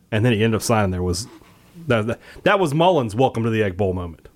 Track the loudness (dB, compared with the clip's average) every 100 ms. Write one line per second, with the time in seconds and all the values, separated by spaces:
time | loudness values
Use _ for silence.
0 | -6 0 2 2 2 0 0 0 2 0
1 | -2 -4 -6 -16 -20 -20 _ -16 -2 0
2 | 0 -6 -10 -4 0 2 2 2 4 2
3 | 0 0 0 0 -2 0 -2 0 -2 -2
4 | -8 -14 -20